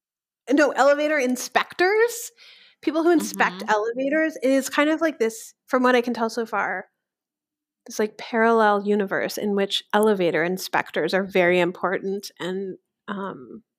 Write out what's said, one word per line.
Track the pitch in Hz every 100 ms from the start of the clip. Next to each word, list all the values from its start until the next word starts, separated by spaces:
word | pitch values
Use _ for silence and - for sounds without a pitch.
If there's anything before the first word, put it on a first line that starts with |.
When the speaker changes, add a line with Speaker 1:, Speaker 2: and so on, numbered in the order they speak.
| _ _ _ _ -
Speaker 1:
no, | 294 285
elevator | - 277 285 302 302
inspectors, | 254 247 - - - - 370 440 480 466 - _ - - _ _
people | 320 302
who | 330
inspect | 320 208 - 226 185
Speaker 2:
Mm-hmm. | 208
Speaker 1:
elevators. | 214 226 240 277 311 320 -
It | 262
is | 269 254
kind | - 294
of | 320
like | 330 -
this, | 226 226 - _ -
from | 262
what | 254 247
I |
can | 240 226
tell | 226
so | 240 226
far, | 202 190 185 - _ _ _ _ _ _ _ _ _ -
this, | 233
like, | 214 -
parallel | - 233 226 226 214 202 202
universe | 208 202 156 - -
in | 208 202
which | 196 - -
elevator | 208 214 196 170 156
inspectors | 170 185 - - - 190 160
are | 190
very | 196 196 175 180
important | 175 175 180 190 196 196 - -
and, | 165 190 196 - _ _ -
um, | 202 196 139 113 220 _